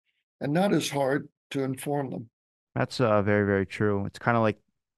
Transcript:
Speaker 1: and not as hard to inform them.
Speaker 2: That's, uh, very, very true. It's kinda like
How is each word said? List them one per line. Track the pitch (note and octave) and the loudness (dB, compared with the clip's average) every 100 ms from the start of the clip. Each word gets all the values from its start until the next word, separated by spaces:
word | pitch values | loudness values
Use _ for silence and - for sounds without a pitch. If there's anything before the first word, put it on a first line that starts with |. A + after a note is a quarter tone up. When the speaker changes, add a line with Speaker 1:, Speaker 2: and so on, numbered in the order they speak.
| _ _ _ - | _ _ _ -10
Speaker 1:
and | C#3+ | -2
not | D#3 G3+ | 0 2
as | E3 - | 0 0
hard | C#3+ C3+ C#3 C#3+ _ _ | -2 0 0 -4 _ _
to | C#3 | -4
inform | C3 C3 - C#3+ C3 | -4 -4 -4 -4 -4
them. | - A#2 _ _ _ _ | -8 -12 _ _ _ _
Speaker 2:
That's, | - B2+ - | -6 -4 0
uh, | B2 G#2 | 2 4
very, | G2+ G#2 G2+ | 4 2 4
very | G2 F#2+ | 2 0
true. | - G#2+ G2+ G2 | -2 0 0 -4
It's | - | -4
kinda | - A#2 | 0 2
like | A2 G#2 _ _ _ | 2 0 _ _ _